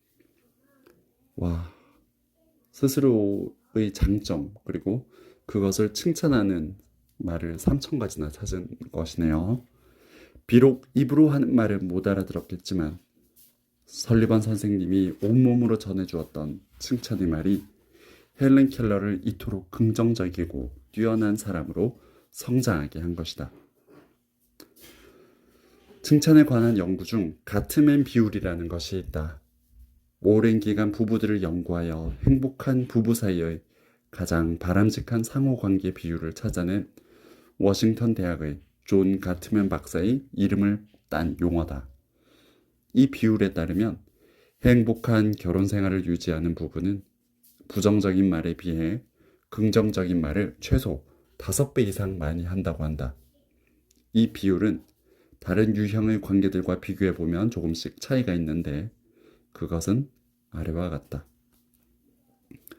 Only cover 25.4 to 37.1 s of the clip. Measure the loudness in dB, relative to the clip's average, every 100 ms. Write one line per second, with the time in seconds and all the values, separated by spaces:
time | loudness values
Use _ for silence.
25.4 | _ _ _ _ _ -16 2 4 8 8
26.4 | 8 4 4 2 0 -4 -2 -4 -4 -6
27.4 | -4 -4 0 4 6 6 2 2 2 0
28.4 | -4 -4 -6 -8 -6 -8 -6 -6 -8 -10
29.4 | _ _ _ _ -20 _ _ _ 4 4
30.4 | 6 2 0 0 -2 0 0 0 0 0
31.4 | -2 -4 -4 -4 -4 -4 -6 -2 2 2
32.4 | 2 -6 -2 -2 0 0 2 0 0 -2
33.4 | -2 -6 -12 _ _ _ _ -10 -2 0
34.4 | 0 -2 0 2 2 0 -4 -4 -2 0
35.4 | 0 0 0 0 0 -6 -6 -6 -6 -6
36.4 | -6 -2 -2 -2 -4 -14 _